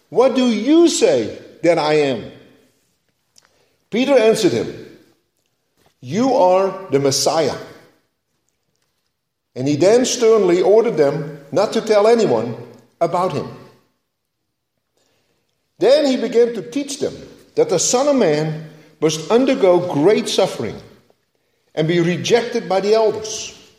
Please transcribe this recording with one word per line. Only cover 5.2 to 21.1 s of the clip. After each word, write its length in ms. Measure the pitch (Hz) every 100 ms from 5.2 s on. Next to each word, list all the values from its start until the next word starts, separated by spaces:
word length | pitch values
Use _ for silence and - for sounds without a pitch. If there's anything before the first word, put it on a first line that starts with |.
| _ _ _ _ _ _ _ _
"You 340 | 123 190 262 -
are 560 | 180 185 190 185 -
the 80 | 135
Messiah." 560 | 139 131 156 156 135 - - - _ _ _ _ _ _ _ _ _ _ _ _ _ _ _ _ _ 120
And 120 | 139
he 80 | 139
then 300 | 185 240 254
sternly 560 | - 226 220 180 180
ordered 340 | 180 220 233 156
them 480 | 139 151 - - -
not 220 | 156 214
to 80 | 233
tell 260 | 220 208 214
anyone 480 | 233 170 113 123 123 - - _ -
about 320 | 170 175 185
him. 160 | 139 - - - _ _ _ _ _ _ _ _ _ _ _ _ _ _ _ _ _ _ _ _ -
Then 260 | 202 294 285
he 100 | 247
began 380 | 220 233 233
to 80 | 226
teach 380 | 156 285 285 -
them 160 | 104 - - - _ -
that 120 | 160
the 120 | 180
Son 280 | - 247 285
of 80 | 269
Man 540 | 180 151 156 156 - - - -
must 280 | 156 156 -
undergo 600 | 233 269 262 190 175 135
great 380 | 139 175 240 -
suffering 500 | - 185 - 107 71 - _ _